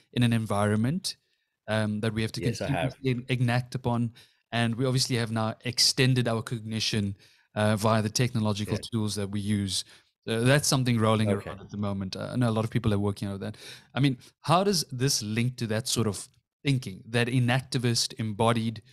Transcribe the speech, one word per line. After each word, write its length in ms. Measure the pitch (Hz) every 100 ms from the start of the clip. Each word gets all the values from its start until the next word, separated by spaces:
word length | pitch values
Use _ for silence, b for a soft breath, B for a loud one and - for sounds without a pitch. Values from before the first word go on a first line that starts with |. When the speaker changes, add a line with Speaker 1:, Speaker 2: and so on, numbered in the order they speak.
| b
Speaker 1:
in 100 | -
an 100 | 120
environment, 840 | 117 110 101 104 107 120 180 - - _ _ _ _ -
um, 320 | 110 107 104
that 140 | 113
we 100 | 110
have 80 | 110
to 100 | -
Speaker 2:
Yes, 200 | 101 110
I 60 | 101
have. 280 | 110 76 -
Speaker 1:
continuously 300 | 131 120 123
en-, 120 | 127
enact 340 | 123 123 123 127
upon. 380 | 123 120 120 b b b _
And 220 | 117 117
we 120 | 113 131
obviously 320 | 127 - 120
have 140 | 113
now 220 | 110 110 - 127
extended 600 | 120 - - 131 127 120
our 140 | 113
cognition, 760 | - 117 107 110 - 113 101 98 b b b
uh, 220 | 107 107 107
via 260 | 110 110
the 80 | 107
technological 680 | - 123 120 107 104 104 104
Speaker 2:
Yeah. 140 | -
Speaker 1:
tools 220 | 117 107 101
that 140 | 98
we 120 | 104
use. 440 | 101 104 101 90 b b b _ -
So 160 | 113
that's 240 | 123 143 -
something 300 | 139 123 117
rolling 300 | 110 110 110
Speaker 2:
Okay. 180 | 101 90
Speaker 1:
around 140 | 71
at 80 | -
the 80 | 104
moment. 380 | 104 98 95 98
Uh, 160 | 104
I 40 | 110
know 120 | 120
a 60 | 110
lot 80 | 110
of 60 |
people 200 | 120 110
are 60 | 101
working 280 | 101 98 101
on 120 | 98
that. 140 | 104 107 B B B
I 60 | 120
mean, 180 | 139 - B _
how 220 | - 170
does 200 | 196 180 -
this 300 | 123 123 -
link 360 | 104 110 120 123
to 100 | 113
that 200 | 107 -
sort 200 | 123 107
of 200 | 95 - _ _ _
thinking, 400 | 143 131 98 92 107
that 200 | 120 117
inactivist, 880 | 131 120 127 - 139 120 117 - -
embodied, 640 | 113 101 - 117 113 104 b